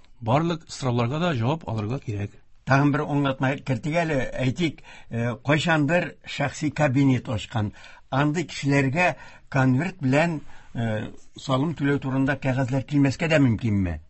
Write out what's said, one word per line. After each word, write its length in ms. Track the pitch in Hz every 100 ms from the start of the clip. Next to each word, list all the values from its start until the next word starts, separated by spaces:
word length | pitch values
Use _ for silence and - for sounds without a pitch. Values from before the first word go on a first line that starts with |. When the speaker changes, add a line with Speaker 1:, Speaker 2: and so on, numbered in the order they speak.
| - -
Speaker 1:
барлык 440 | 113 139 170 165 -
сорауларга 500 | - 131 120 117 156
да 160 | 180
җавап 340 | 127 117 160 -
алырга 300 | 113 104 139
кирәк. 320 | - 101 101 - - -
Speaker 2:
Тагын 280 | - 139 143
бер 100 | 139
аңлатма 520 | 147 143 139 131 135 143
кертик 360 | - 117 147 170
әле, 300 | 160 139 113 -
әйтик, 400 | 131 120 160 - - - -
э, 240 | 117 120 113
кайчандыр 680 | - 151 175 156 143 175 156 -
шәхси 460 | - - 139 - 151
кабинет 580 | - 147 131 139 123 -
ачкан. 440 | 107 - 113 104 - - - -
Андый 340 | 131 147 160
кешеләргә 720 | 151 - 139 139 135 156 175 - - - -
конверт 480 | 139 131 127 185 -
белән, 400 | 131 143 170 151 - - -
э, 360 | 123 113 107 113 - - -
салым 360 | - 131 160
түләү 260 | 143 143 143
турында 380 | 135 131 135 139
кәгазьләр 460 | 135 127 120 135 -
килмәскә 400 | 143 139 - 160
дә 100 | 156
мөмкинме? 600 | 131 107 117 101 90 76 -